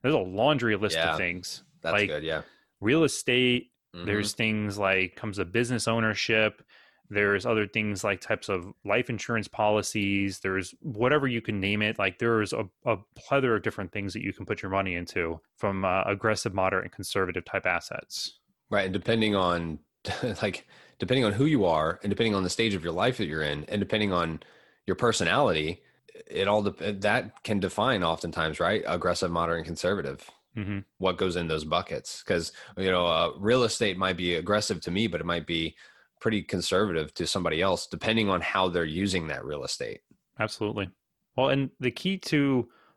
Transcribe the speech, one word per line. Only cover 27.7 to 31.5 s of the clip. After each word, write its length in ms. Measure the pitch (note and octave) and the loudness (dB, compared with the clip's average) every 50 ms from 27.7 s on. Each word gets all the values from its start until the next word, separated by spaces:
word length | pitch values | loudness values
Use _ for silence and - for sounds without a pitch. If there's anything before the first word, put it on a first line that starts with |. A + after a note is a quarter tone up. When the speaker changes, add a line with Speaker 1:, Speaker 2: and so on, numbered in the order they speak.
| - - G#2+ C3 B2 F#2+ | 0 2 2 2 2 2
Speaker 2:
oftentimes, 560 | F2+ E2 E2 - - E2+ D#2 E2+ D#2+ D#2+ D2+ - | 2 0 0 -2 -4 -6 -2 -2 -2 -2 0 0
right? 240 | E2+ F2 G#2+ G#2+ - - | 0 0 0 0 -2 -2
Aggressive, 420 | F2 E2+ F#2 F2+ F2 - F#2+ F2 | -2 0 0 0 0 0 0 0
moderate, 280 | E2+ E2+ E2+ E2+ E2+ E2 | 0 0 0 0 -2 -4
and 80 | D#2+ | -4
conservative. 640 | E2 E2 - - F2+ G#2 F#2+ C#2+ C#2 C#2 - - - - _ _ _ - | -8 -8 -2 0 0 0 0 -4 -8 -8 -10 -14 -20 -20 _ _ _ -10
Speaker 1:
Mm-hmm. 220 | A2 G2+ G2 G2+ G2 - _ _ - | -8 -6 -6 -6 -8 -8 _ _ -2
Speaker 2:
What 200 | F#2+ F#2 F2 - | 0 0 0 2
goes 160 | G2 F#2 E2 | 0 0 0
in 140 | F2+ E2+ | -2 -2
those 160 | D#2+ | -2